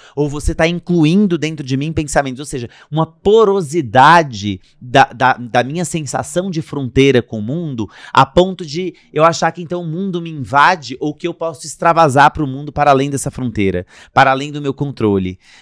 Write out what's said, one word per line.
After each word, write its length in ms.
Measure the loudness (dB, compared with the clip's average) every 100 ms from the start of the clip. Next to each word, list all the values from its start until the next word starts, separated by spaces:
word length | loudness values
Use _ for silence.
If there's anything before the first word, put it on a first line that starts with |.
| -12 -6
ou 140 | -4
você 240 | -4 -4
tá 140 | 0 0
incluindo 680 | -2 -2 2 4 4 2 0
dentro 300 | -4 -6 -4
de 100 | -4
mim 160 | -2
pensamentos, 480 | -4 -2 0 -2 -6
ou 60 | -10
seja, 240 | -10 -10 -14 _
uma 160 | -2 -2
porosidade 1500 | _ 2 4 4 2 -2 -4 0 4 8 6 4 -4 -6 -6 -10 _
da, 260 | 0 2 2
da, 280 | 2 0
da 300 | 0 0 -2
minha 200 | 0 -4
sensação 680 | -6 -6 -6 -8 -6 -6 -4
de 100 | -6
fronteira 600 | -8 -8 -2 4 4 4
com 160 | 0 -6
o 20 |
mundo, 480 | -6 -6 -6 -8 -10 -12 -2
a 100 | 2
ponto 400 | 2 2 0 -2
de 300 | -10 -8 -8 -10 _
eu 120 | 2
achar 280 | 2 2 -2
que 120 | -4
então 180 | -8 -8
o 60 | -6
mundo 340 | -6 -6 -8
me 80 | -8
invade 680 | -10 -2 2 4 2 -6 -8
ou 120 | -8
que 160 | -6 -10
eu 60 |
posso 320 | -6 -8 -8 -14
extravasar 680 | -2 0 4 4 4 4
pro 140 | 2 -6
mundo 260 | -6 -10
para 200 | 0 2
além 180 | 2 0
dessa 220 | -4 -8
fronteira, 560 | -6 -6 -2 -2 -2 -8 -16 -4
para 160 | 2 2
além 220 | 2 -4
do 100 | -8
meu 140 | -8 -6
controle, 640 | -8 -2 0 0 -2 -8 _ _